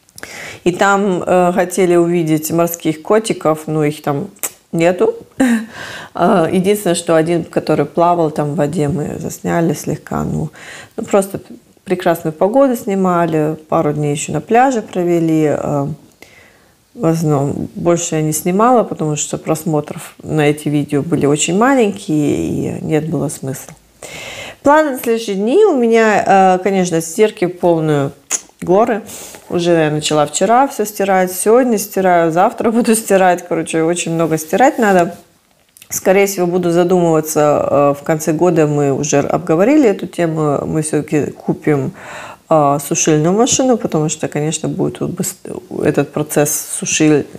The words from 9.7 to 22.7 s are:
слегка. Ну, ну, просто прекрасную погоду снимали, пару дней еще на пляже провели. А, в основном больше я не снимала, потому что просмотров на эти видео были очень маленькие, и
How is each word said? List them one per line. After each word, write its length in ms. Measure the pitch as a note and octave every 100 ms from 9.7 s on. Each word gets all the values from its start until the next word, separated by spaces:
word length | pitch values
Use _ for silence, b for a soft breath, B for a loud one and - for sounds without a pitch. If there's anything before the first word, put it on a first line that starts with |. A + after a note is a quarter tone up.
слегка. 500 | F3 - D3 - D3
Ну, 260 | D3+ D3+ D#3 B B B B -
ну, 80 |
просто 360 | A3+ G3+ G3 F3+ - - _ _
прекрасную 480 | - F3+ F3+ D#3+ D#3+
погоду 420 | D#3 F#3+ C4 C#4 A#3
снимали, 800 | G#3+ G3 F#3 F3 E3+ D#3 D3+ D#3 -
пару 240 | D#3+ D3+
дней 200 | D3 D3
еще 200 | D3 -
на 80 | D3+
пляже 420 | - A3+ C4+ A#3+
провели. 640 | G#3 F#3 F3 E3+ E3 D#3+ D3+
А, 400 | C3+ - D3 C#3+ D#3 - _ b b b b b b _
в 100 | B3
основном 640 | D#3+ E3 D#3 C#3+ C#3+ - -
больше 420 | G3 E3 E3+ - D#3
я 60 |
не 100 | D#3
снимала, 500 | D#3 F3+ F#3+ A#3 B3
потому 340 | F#3+ - D#3 D3
что 200 | - E3
просмотров 760 | - D#3 E3+ D3+ D3+ D#3+ - -
на 260 | - D#3 D3
эти 220 | D3+ D3+
видео 320 | D3 C#3 C#3+
были 240 | E3+ D3+ C#3
очень 300 | D3 - F#3
маленькие, 800 | B3 C4+ G3+ G3 - D3+ C#3+ -
и 480 | - C#3 C3